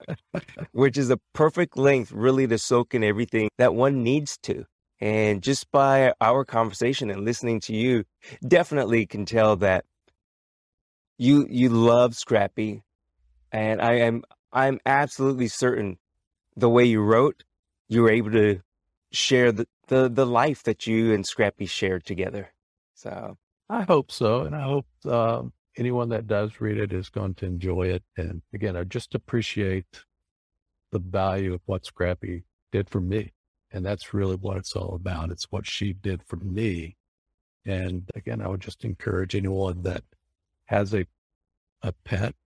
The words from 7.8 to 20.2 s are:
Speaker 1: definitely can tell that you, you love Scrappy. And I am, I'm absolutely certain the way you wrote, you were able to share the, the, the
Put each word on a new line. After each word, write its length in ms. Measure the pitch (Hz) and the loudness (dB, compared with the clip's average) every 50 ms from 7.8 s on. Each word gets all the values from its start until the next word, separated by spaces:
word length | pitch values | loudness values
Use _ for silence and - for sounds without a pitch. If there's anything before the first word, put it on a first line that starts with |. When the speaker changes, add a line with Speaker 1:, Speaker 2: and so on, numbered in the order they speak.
| 113 127 127 113 101 - _ _ - - - - - | 0 2 2 0 0 -4 _ _ -20 -20 -16 -12 0
Speaker 1:
definitely 600 | 127 175 170 - - 151 143 123 101 117 117 107 | 2 4 4 4 2 -2 -2 0 2 2 0 0
can 180 | - - 104 101 | 0 -4 -8 -6
tell 320 | - 117 113 110 107 107 | -2 0 2 4 4 4
that 300 | 90 101 98 92 90 - _ _ _ _ _ _ _ _ _ _ _ _ _ _ _ _ _ _ _ _ _ _ _ _ _ _ | 4 2 2 2 2 0 _ _ _ _ _ _ _ _ _ _ _ _ _ _ _ _ _ _ _ _ _ _ _ _ _ _
you, 300 | - 123 127 143 147 139 - | 0 4 6 6 6 4 2
you 220 | - 123 127 127 | 2 2 4 4
love 440 | 117 117 113 117 117 123 123 120 117 | 6 6 6 6 8 6 6 4 2
Scrappy. 680 | - - - 127 107 101 98 - - 110 107 104 107 - _ _ _ _ _ _ _ _ _ _ _ _ _ | -2 -4 0 2 2 2 0 -2 -4 -6 -6 -6 -10 -14 _ _ _ _ _ _ _ _ _ _ _ _ _
And 300 | - 110 110 110 110 - | -6 -4 -2 -2 0 0
I 140 | - 117 120 120 | 2 2 2 4
am, 220 | 117 117 117 117 - - _ _ _ _ - | 2 2 0 -2 -6 -12 _ _ _ _ -2
I'm 260 | 127 135 135 135 - - | 0 2 2 0 0 0
absolutely 640 | 127 135 139 147 143 - - 135 135 139 127 123 110 | 0 2 2 0 0 -2 -2 -2 0 0 0 -2 -4
certain 500 | - - - 127 - 117 107 98 90 - _ _ _ _ _ _ _ _ _ _ _ | -2 0 0 0 0 0 -2 -6 -8 -10 _ _ _ _ _ _ _ _ _ _ _
the 140 | - 123 117 | 0 2 4
way 160 | 117 123 123 | 6 6 6
you 160 | 120 113 107 | 6 4 4
wrote, 440 | 104 104 110 117 135 165 - - - _ _ _ _ _ _ _ _ - | 4 4 4 4 4 4 0 -4 -12 _ _ _ _ _ _ _ _ -2
you 140 | - 117 117 | 2 4 6
were 80 | 113 | 6
able 200 | 107 117 107 107 110 | 6 4 2 2 2
to 280 | 110 104 104 101 92 - _ _ _ _ _ _ _ _ _ | 4 4 4 2 0 -6 _ _ _ _ _ _ _ _ _
share 420 | - - - - 131 127 123 120 110 | -6 -4 0 2 4 4 4 4 2
the, 140 | 101 117 - _ _ _ - | 0 -2 -8 _ _ _ 0
the, 200 | 135 131 131 127 | 2 2 2 2
the 180 | 117 120 | 2 2